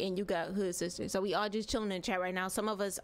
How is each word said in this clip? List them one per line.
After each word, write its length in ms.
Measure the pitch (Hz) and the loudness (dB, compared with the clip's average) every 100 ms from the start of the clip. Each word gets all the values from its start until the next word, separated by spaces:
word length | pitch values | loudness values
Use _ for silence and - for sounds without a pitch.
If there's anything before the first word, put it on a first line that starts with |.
and 180 | 190 185 | -2 0
you 60 | |
got 240 | 196 180 160 | 0 0 0
Hood 260 | 190 190 | 0 0
Sister. 340 | 175 175 - 185 | 0 -2 -2 -2
So 120 | 196 | 0
we 140 | 196 | 2
all 140 | 185 208 | 2 2
just 200 | 208 208 | 0 0
chilling 220 | - 214 | 0 0
in 80 | 185 | -2
the 60 | 170 | 0
chat 140 | 185 | 0
right 140 | 185 | 2
now. 140 | 185 185 | 0 0
Some 200 | 202 214 | 0 0
of 120 | 202 | 2
us 180 | 202 - | 0 0